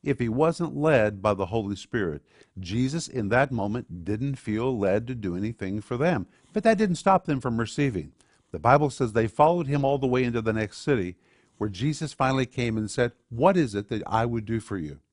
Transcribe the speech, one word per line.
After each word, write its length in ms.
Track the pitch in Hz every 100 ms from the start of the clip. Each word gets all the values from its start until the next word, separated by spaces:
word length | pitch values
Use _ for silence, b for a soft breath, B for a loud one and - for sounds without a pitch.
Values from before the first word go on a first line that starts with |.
if 160 | 147 131
he 80 | 120
wasn't 480 | 120 160 - 170 143
led 440 | 156 135 107 101
by 140 | 104
the 120 | 98 92
Holy 280 | 113 101
Spirit. 480 | 98 - 120 92 73 b b b -
Jesus 520 | 87 110 131 160 -
in 220 | 127 101
that 200 | 120 139
moment 540 | 120 101 117 - 87
didn't 320 | 85 104 139 131
feel 420 | - 107 123 123
led 300 | 98 101 120
to 80 | 123
do 180 | 101
anything 460 | 87 104 110 95 104
for 160 | - 120
them. 320 | 160 143 - b b
But 100 | 214
that 160 | 226 208
didn't 180 | 214 165
stop 280 | - 185
them 160 | - 139
from 180 | 127 113
receiving. 540 | 113 - 139 98 71 _ b b _
The 80 | -
Bible 300 | 117 143 147
says 220 | - 123
they 140 | 110 110
followed 400 | - 151 175 139
him 180 | 143
all 140 | 139 139
the 80 | 131
way 160 | 127
into 180 | 123 117
the 120 | 110
next 300 | 110 104 -
city, 340 | - 131 90 90 b b b _
where 100 | 107
Jesus 440 | 92 139 147 160
finally 340 | - 131 131 123
came 300 | - 120 110
and 100 | 107
said, 220 | - 120 _ _
"What 280 | 117 165 185
is 180 | 135
it 140 | 101 104
that 160 | 113 -
I 180 | 113
would 200 | 117 117
do 160 | 107 113
for 180 | - 98
you? 220 | 76 69 _